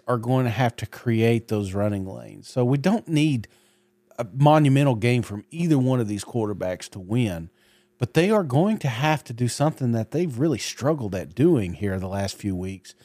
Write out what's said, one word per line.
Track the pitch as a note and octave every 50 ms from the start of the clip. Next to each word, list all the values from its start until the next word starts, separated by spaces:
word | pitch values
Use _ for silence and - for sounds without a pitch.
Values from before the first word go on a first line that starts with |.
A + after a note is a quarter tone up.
| -
are | - B2 A#2
going | G#2 A#2+ C3 C3 B2+
to | A#2+
have | G#2+ A2+ C3+ C#3+ -
to | - A#2
create | - - - - B2 A2+ A2 A2+ A2+ A#2 A2+ A#2 -
those | A2 G#2 G#2 F#2+ F#2
running | G2+ G#2 G#2 G#2 G2 F#2+
lanes. | F#2+ F#2+ - A#1+ G#1 G1+ - - -
So | - C3 B2
we | B2 C#3 C#3+
don't | C3+ F#3 A3 A3 - -
need | D#3+ D3 D3+ D#3 C#3 A#2 G2 - _ _ _ _ _ _ _ _ _ _ _ _ _ -
a | A#2 F#2+ F#2
monumental | C3 D3 D3 D3+ D#3 D3+ C#3 C3+ C#3 D3 C#3 B2
game | G#2+ G2 A#2+ B2 A#2+ G#2+
from | - G#2+ G#2+ - _
either | - E3+ F3 E3 D#3 C3+
one | B2+ B2+ C3 B2
of | A2+ G2+
these | G#2+ G2+ -
quarterbacks | - - A#2+ A2 G#2 G#2 F2 F2+ F#2 F#2 F2 - -
to | - G2+
win, | F#2 F2+ A2 B2+ B2 G#2 F2+ E2 E2 E2 - _ _ _ _ _ _ _ _ -
but | B2+ - -
they | D#3+ E3+ G3+
are | A3 G#3+ F3+
going | C#3 A#2+ C#3 F3+ G#3 A3 -
to | - C#3
have | A2+ A#2 D3 D#3 D#3 - -
to | - B2
do | A2+ B2 A#2
something | - - C#3+ D#3 D3+ - C3+ A#2+ A#2
that | A2+ A2 - -
they've | D3+ F3+ E3 A#2+ A2+
really | D3 E3+ C3+ G#2
struggled | - - - - A#2+ C#3+ D#3+ D3 A#2 G2 F#2
at | F#2 D#2+ D2 D#2+
doing | - C#3+ F3+ E3+ B2 G2 F2 E2+
here | D2 G#2 G2+ F#2+ F#2+
the | F#2 F#2
last | F#2+ G2 G2 F#2+ -
few | - - G2+ F#2
weeks, | F2+ F#2 F#2+ G2 F#2 - - - _ _